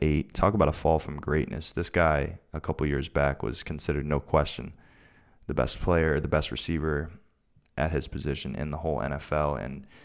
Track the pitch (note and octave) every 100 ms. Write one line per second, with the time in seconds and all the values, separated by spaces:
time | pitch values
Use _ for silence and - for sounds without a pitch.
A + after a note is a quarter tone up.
0 | D#2 D2 - - F#2+ G#2+ D2+ - D#2 D#2
1 | - D2 - D2+ - - - - E2+ F2
2 | D#2+ D2 D2 F2 - D#2 - D2+ D2+ C#2
3 | - D2+ C#2+ C2+ A1+ - - D2 - D2
4 | C#2+ C#2+ - D#2 D2 - - - - -
5 | - _ _ _ - C#2+ B1+ - F2+ E2+
6 | D#2+ D2 D2+ D2+ - - - D#2+ D#2 D2
7 | D#2+ - _ _ _ _ _ - D#2+ D2+
8 | - C#2+ C#2 C#2 C2+ - D2+ D2 E2 C2+
9 | C2+ C#2+ - D2+ D2+ B1+ A#1 C#2 - -